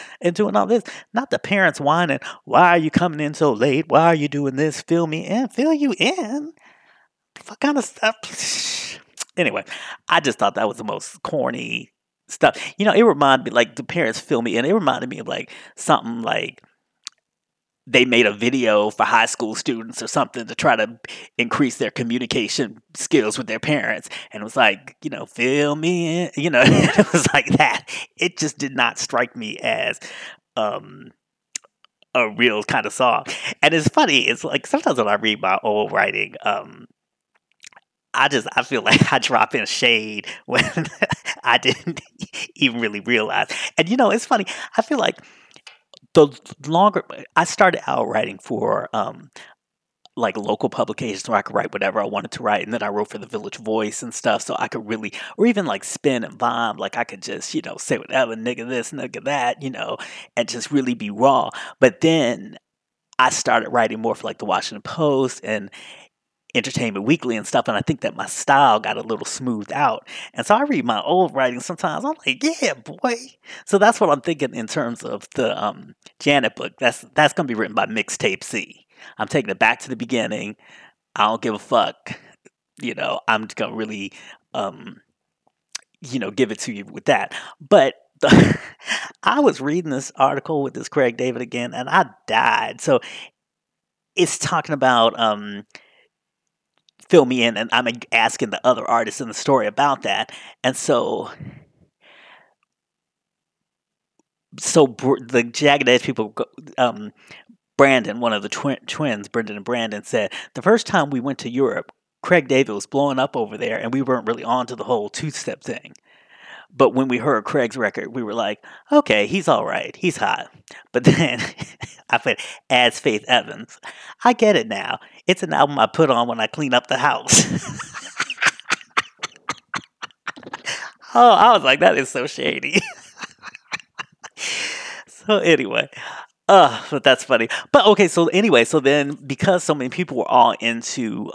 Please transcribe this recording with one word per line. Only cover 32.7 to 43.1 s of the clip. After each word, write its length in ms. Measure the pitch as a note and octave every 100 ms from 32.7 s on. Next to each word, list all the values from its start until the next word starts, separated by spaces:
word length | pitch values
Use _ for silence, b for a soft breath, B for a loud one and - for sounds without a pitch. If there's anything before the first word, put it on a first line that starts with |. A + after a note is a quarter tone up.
| A2+ -
of 80 |
song. 300 | - B2 A2+ - B B B
And 100 | D3+
it's 140 | D#3+ D3
funny, 400 | - A#3+ C#3 -
it's 160 | A#2+
like, 240 | - C#3+ -
sometimes 300 | F#3 - B2
when 100 | G#2
I 80 | G#2
read 260 | A2 G#2
my 160 | F#2+ F#2+
old 280 | A2+ G#2 G2+
writing, 440 | G#2 G2+ G#2 G2+ -
um, 420 | G#2+ G#2 - - - _ _ _ _ _ _ _ - - _ _ _
I 140 | - C#3
just, 200 | C3 A2+ -
I 80 |
feel 180 | B2 B2
like 320 | G#2+ - -
<laughs> 0 |
I 60 | C3+
drop 360 | - A#2 G#2+ C3+
in 100 | G#2
shade 600 | - B2 A2+ G#2+ G#2 - B -
when 180 | B2
<laughs> 800 | - E3 - - - - - -
I 140 | A#2+ A#2
didn't 440 | B2+ - - - - _ -
<laughs> 260 | - - -
even 260 | C3+ A#2
really 180 | A2 G#2
realize. 480 | G2